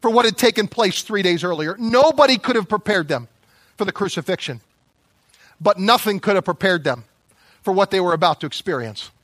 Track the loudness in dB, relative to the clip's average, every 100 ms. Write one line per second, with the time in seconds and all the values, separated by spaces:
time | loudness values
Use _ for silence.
0 | 2 4 2 2 2 2 -4 0 -2 -2
1 | -6 -2 0 0 -2 -4 -6 -6 0 4
2 | 4 6 4 4 0 -2 0 -4 0 -2
3 | 0 -6 -6 _ _ _ _ _ -6 -4
4 | -4 -6 -6 -6 -6 -12 _ _ _ _
5 | _ _ _ _ _ _ 0 2 2 2
6 | 2 -2 0 0 0 -2 0 0 -2 -6
7 | -8 _ _ _ _ _ -4 0 2 2
8 | 0 2 2 0 -6 -10 -6 -6 -6 -10
9 | -18 _